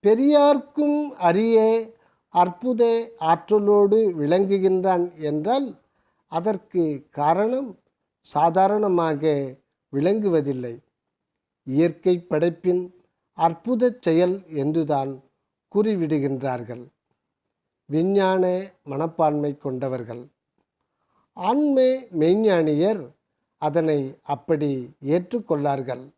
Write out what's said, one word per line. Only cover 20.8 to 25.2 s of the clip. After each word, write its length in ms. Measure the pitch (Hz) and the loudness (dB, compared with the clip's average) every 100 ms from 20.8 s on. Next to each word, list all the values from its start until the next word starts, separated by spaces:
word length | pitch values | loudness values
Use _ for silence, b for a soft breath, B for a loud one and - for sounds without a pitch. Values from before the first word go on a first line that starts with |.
| _ _ _ _ _ - | _ _ _ _ _ -6
ஆன்ம 440 | 185 269 294 269 254 262 240 | -2 0 2 2 2 0 -6
மெய்ஞானியர் 960 | 175 160 196 220 180 156 147 180 214 135 _ _ _ _ _ | 0 2 4 2 2 2 2 0 -2 -8 _ _ _ _ _
அதனை 540 | 151 156 160 147 135 - - | -2 0 0 0 -2 -10 -8
அப்படி 680 | 139 - 156 147 135 120 _ 139 | -8 -2 -2 0 -4 -8 _ -2
ஏற்றுக்கொள்ளார்கள். 1040 | 170 | -2